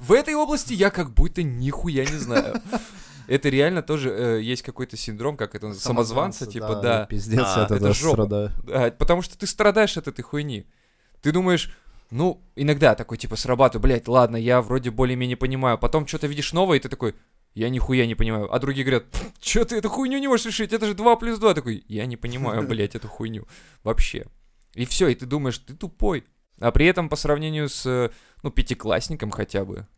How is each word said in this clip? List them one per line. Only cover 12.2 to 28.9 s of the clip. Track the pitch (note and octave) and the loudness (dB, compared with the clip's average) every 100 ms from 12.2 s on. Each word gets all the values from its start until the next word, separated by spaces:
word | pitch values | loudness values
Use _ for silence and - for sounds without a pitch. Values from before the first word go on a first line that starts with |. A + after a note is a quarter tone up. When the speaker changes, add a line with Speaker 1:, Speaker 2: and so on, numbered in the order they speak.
| F3+ - - - | -2 -2 -12 -4
Speaker 1:
иногда | C#3+ C#3+ C#3 G#2+ | 0 4 4 4
такой, | A2+ A2+ | -2 -8
типа, | - A2 | -6 -4
срабатывает, | - B2 C3 A2+ | -2 4 4 6
«Блядь, | C3 A#2+ A2+ | 4 2 4
ладно, | B2+ A#2+ A#2 | 4 4 2
я | A2+ B2 | 2 2
вроде | A2 B2+ B2 | 2 -2 -2
более-менее | A2 B2+ B2+ B2+ B2 | 0 0 0 -4 -2
понимаю». | C3 C3 C3 A2+ | -4 0 0 2
Потом | A#2 D#3 | 2 0
че-то | C#3+ D#3 D3 | -2 -6 -6
видишь | D3 C#3 | -4 -4
новое, | E3 F#3+ D3+ | 0 4 2
и | |
ты | B2+ | 0
такой, | B2+ A#2 - _ _ _ | -6 -6 -6 _ _ _
«Я | - A2+ | -6 -2
нихуя | B2+ - B2+ A#2 | -2 0 2 2
не | A2+ | 0
понимаю». | A2+ A2 G#2 | 0 0 -2
А | B2 | -4
другие | C3+ C3+ | -2 -4
говорят, | C3 B2+ - - - - | 0 0 -2 -10 -10 -10
«Че | - A3 | -2 0
ты | A#3 A3+ | 2 0
эту | G#3 | -4
хуйню | A#3 C4+ C#4 | -4 -2 -2
не | C#4 | 0
можешь | A#3+ A#3 | 0 0
решить? | G#3+ G#3+ | -4 -2
Это | A3 G#3 | -2 -2
же | |
два | G3 A3+ | 0 2
плюс | A#3 A#3 A3+ | 2 0 0
два». | A3 | 2
Такой, | E3+ B2 A2 - | 2 -2 -8 -8
«Я | G#2 A#2+ | -8 -6
не | A#2+ | -8
понимаю, | A#2+ B2 B2+ A2 - | -10 -6 -4 -2 -4
Speaker 2:
<laughs> | |
Speaker 1:
блядь, | A2+ G2+ A2+ | -2 -4 -4
эту | A2 | -14
хуйню | - A2+ A2 - - - _ | -12 -10 -10 -14 -20 -20 _
вообще». | G#2 A2 - - - _ _ _ _ | 0 4 4 2 -12 _ _ _ _
И | - | -8
все, | B2 - F3+ | -2 4 4
и | |
ты | A#2+ B2+ | 2 -2
думаешь, | D3 C3+ A#2 | -2 -2 -6
ты | - | -12
тупой. | C#3 F3 - - D#3+ - _ _ _ | -14 -14 -2 0 0 -8 _ _ _
А | A#2 | 2
при | A#2 D#3+ | 4 4
этом | F#3 D#3+ | 4 -2
по | D3 | -2
сравнению | - D3 D#3 D#3 C#3+ | 0 0 0 -4 -4
с, | - C3 | -4 -2
э, | B2+ A#2+ - _ _ | 0 -2 -4 _ _
ну, | D3 | -2
пятиклассником | - - A#2+ G#2+ | 0 0 -2 -2